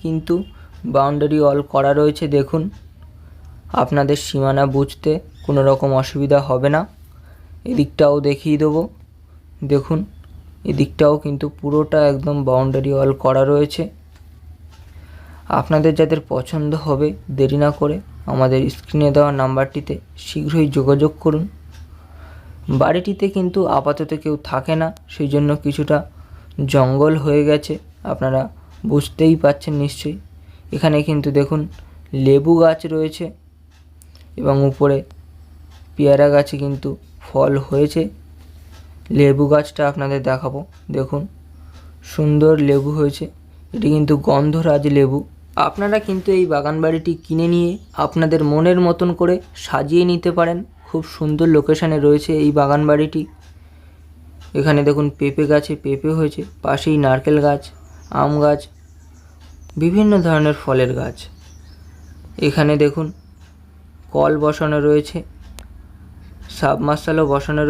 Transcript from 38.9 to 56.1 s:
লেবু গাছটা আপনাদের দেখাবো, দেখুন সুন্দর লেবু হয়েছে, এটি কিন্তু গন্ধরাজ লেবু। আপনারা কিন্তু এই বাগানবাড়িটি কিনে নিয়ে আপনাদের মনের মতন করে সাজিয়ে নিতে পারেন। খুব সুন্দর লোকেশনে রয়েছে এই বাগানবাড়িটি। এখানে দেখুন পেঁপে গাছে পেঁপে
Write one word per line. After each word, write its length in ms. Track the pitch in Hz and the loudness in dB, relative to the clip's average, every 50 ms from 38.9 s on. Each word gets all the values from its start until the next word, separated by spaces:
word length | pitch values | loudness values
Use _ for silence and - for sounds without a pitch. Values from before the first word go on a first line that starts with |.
| - - - - - 143 | -20 -20 -10 -4 2 4
লেবু 260 | 143 139 139 139 147 143 151 | 4 4 4 4 2 2 2
গাছটা 300 | 147 147 - - - 151 143 | 2 2 0 -2 -2 -2 -2
আপনাদের 320 | 139 143 139 139 139 139 131 | -2 -2 -4 -4 -4 -2 -2
দেখাবো, 380 | 131 131 131 - 131 135 139 160 - - - - - 147 | -2 -2 -2 -4 -6 -8 -10 -12 -14 -18 -20 -14 -8 -6
দেখুন 260 | 139 135 131 - 143 165 202 - - - - - - - - - - - - - - - - - | -6 -4 -4 -6 -6 -8 -8 -12 -18 -20 -20 -20 -20 -20 -20 -20 -20 -20 -20 -20 -20 -20 -10 -6
সুন্দর 380 | - 156 151 151 147 151 156 160 151 147 143 | -2 0 2 2 4 4 4 4 4 4 2
লেবু 220 | 139 139 135 147 151 156 | 2 2 0 0 -2 0
হয়েছে, 260 | 151 143 139 - 160 - - - - - - - - - - | 0 -2 -2 -4 -10 -12 -14 -16 -20 -20 -20 -20 -18 -14 -8
এটি 160 | 233 214 147 151 | -4 0 0 2
কিন্তু 200 | 151 151 143 151 143 143 | 2 2 2 0 0 2
গন্ধরাজ 580 | - 143 139 143 151 151 165 160 170 147 143 143 147 143 | 0 0 2 2 0 0 0 0 2 2 2 2 2 2
লেবু। 220 | 143 139 131 135 143 - - - - - - - - 147 | 2 2 2 0 -2 -6 -8 -14 -20 -20 -8 -4 -2 -2
আপনারা 320 | 151 - - 196 202 208 214 214 | -2 -2 -4 -2 -2 -2 -2 -2
কিন্তু 220 | 208 190 185 180 - 190 | -2 -6 -4 -2 0 2
এই 120 | 185 185 | 2 2
বাগানবাড়িটি 680 | 165 156 143 143 147 156 156 160 160 160 165 160 175 165 160 - | 0 0 -2 -2 -2 -2 -2 0 0 -2 -2 -2 -4 -6 -6 -6
কিনে 220 | - 160 160 165 170 | -4 -2 0 0 2
নিয়ে 220 | 175 175 175 170 185 220 - - - - 147 | 2 2 0 0 -2 -6 -12 -12 -6 -4 -4
আপনাদের 360 | 147 - 165 165 156 160 160 156 | -2 0 0 0 2 2 2 2
মনের 340 | 147 147 151 160 175 180 180 | 2 2 2 4 4 4 4
মতন 280 | 180 175 170 175 180 175 170 - | 2 2 2 0 -2 -2 0 0
করে 140 | 175 175 180 - - - - - - | 0 0 0 -2 -4 -8 -18 -18 -10
সাজিয়ে 400 | - - 135 143 143 160 175 175 | -6 -4 -4 -2 0 2 2 2
নিতে 260 | 180 175 170 - 175 170 175 | 2 0 0 -2 -2 0 0
পারেন। 200 | 170 165 170 175 214 - - - - | 0 0 -2 -4 -8 -12 -16 -20 -12
খুব 160 | - - 165 160 - - | -8 -8 -8 -8 -8 -8
সুন্দর 300 | - 160 151 151 147 165 170 160 | -6 -4 -2 0 2 4 4 4
লোকেশনে 420 | 151 143 - 156 156 - 160 156 151 143 | 4 4 2 0 0 0 0 0 2 4
রয়েছে 260 | 147 147 147 151 - 165 156 151 | 4 4 4 2 0 0 2 2
এই 60 | 147 143 151 | 2 2 2
বাগানবাড়িটি। 640 | 143 139 143 147 151 147 147 147 156 156 - 160 160 - - - - - - - - - - - - - - - - - - - - - - - - - - | 2 2 2 2 2 2 2 2 0 0 -2 -6 -6 -8 -10 -20 -20 -20 -20 -20 -20 -20 -20 -20 -20 -20 -20 -20 -20 -20 -20 -20 -20 -20 -20 -20 -18 -8 -6
এখানে 260 | 143 139 156 151 147 143 147 | -2 0 2 2 2 2 2
দেখুন 180 | 147 147 147 147 139 - | 2 2 0 -2 -2 -2
পেঁপে 260 | 143 139 139 - 151 | -4 -2 -2 0 0
গাছে 260 | 143 151 147 147 - 156 143 - | 2 2 0 0 -2 -6 -8 -6
পেঁপে 260 | 139 135 135 139 156 | -6 -6 -4 -4 -2